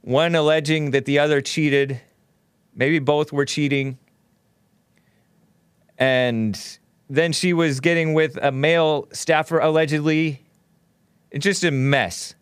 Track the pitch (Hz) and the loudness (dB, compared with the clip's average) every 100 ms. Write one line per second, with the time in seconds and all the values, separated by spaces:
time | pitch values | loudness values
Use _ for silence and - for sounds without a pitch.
0 | - 127 170 170 151 156 147 160 147 135 | 0 2 2 2 2 2 2 -2 0 -2
1 | 135 143 147 147 139 - 151 139 139 127 | 0 0 2 0 -2 -2 0 0 0 -6
2 | _ _ _ _ _ _ _ - 135 160 | _ _ _ _ _ _ _ -4 0 0
3 | 135 147 151 143 139 - 147 139 135 131 | 0 0 0 -2 -4 -2 -2 -2 -4 -10
4 | _ _ _ _ _ _ _ _ _ _ | _ _ _ _ _ _ _ _ _ _
5 | _ _ _ _ _ _ _ _ _ - | _ _ _ _ _ _ _ _ _ -2
6 | 131 127 123 117 110 101 - - _ _ | 0 2 0 0 -2 -4 -10 -20 _ _
7 | _ 139 165 156 180 170 165 135 156 170 | _ -2 0 0 0 2 0 0 0 0
8 | 160 156 156 - 139 131 147 170 156 151 | 2 2 0 0 -2 0 0 2 2 0
9 | - - - 156 156 165 156 156 160 151 | -4 -12 0 0 2 0 2 2 0 0
10 | 151 156 160 135 _ _ _ _ _ _ | 0 0 -2 -6 _ _ _ _ _ _
11 | _ _ _ 143 190 190 175 139 135 139 | _ _ _ -4 -2 0 0 0 0 0
12 | 95 - - - | -2 -6 -14 -16